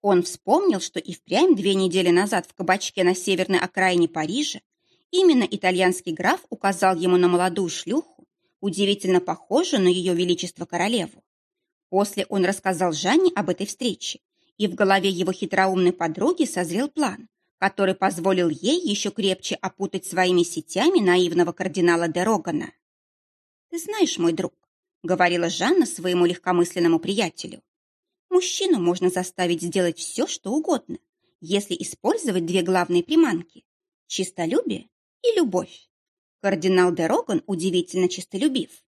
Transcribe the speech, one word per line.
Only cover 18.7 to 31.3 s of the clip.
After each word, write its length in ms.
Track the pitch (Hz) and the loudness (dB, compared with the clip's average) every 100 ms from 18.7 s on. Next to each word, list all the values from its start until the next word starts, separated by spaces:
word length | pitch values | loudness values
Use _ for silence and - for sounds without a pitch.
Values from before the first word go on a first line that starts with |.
| 339 | 0
еще 300 | 320 202 202 | -2 -4 -6
крепче 440 | - 190 185 - | -4 -4 -4 -6
опутать 500 | - 185 - 196 185 | -8 -8 -8 -8 -8
своими 360 | - 175 180 180 | -6 0 2 2
сетями 580 | 170 - - 180 285 381 | 2 -4 -6 0 2 4
наивного 520 | 190 180 180 170 175 | 4 4 2 2 0
кардинала 560 | - 190 196 175 170 170 | -2 -6 0 2 2 0
де 160 | 170 | 0
Рогана. 480 | 190 214 - 151 - _ _ _ _ _ _ _ _ _ _ | 0 0 -2 -6 -8 _ _ _ _ _ _ _ _ _ _
«Ты 80 | 339 | -10
знаешь, 400 | 370 427 339 - | -8 -2 -2 0
мой 160 | 170 | -2
друг», 200 | 320 - _ _ _ _ _ | -2 -6 _ _ _ _ _
говорила 460 | 170 180 175 175 170 | -4 0 2 2 -2
Жанна 360 | - 214 370 | -2 2 2
своему 400 | 285 - 180 180 | 0 -2 -2 2
легкомысленному 720 | 175 175 185 180 175 185 170 165 | 2 0 -2 0 0 0 2 2
приятелю, 640 | 165 202 180 - - - _ _ _ _ _ _ _ | 0 -2 -2 -6 -16 -18 _ _ _ _ _ _ _
«мужчину 500 | 359 359 - 381 262 | 0 0 -4 0 2
можно 300 | 170 180 180 | 2 2 0
заставить 520 | 180 180 - 175 170 | 0 -6 -4 -2 -2
сделать 360 | 170 190 175 165 | -2 0 0 -2
все, 300 | - - 277 | -10 -6 -6
что 240 | - 196 | -6 -4
угодно, 480 | 277 311 277 - - _ _ _ | -4 0 -2 -4 -16 _ _ _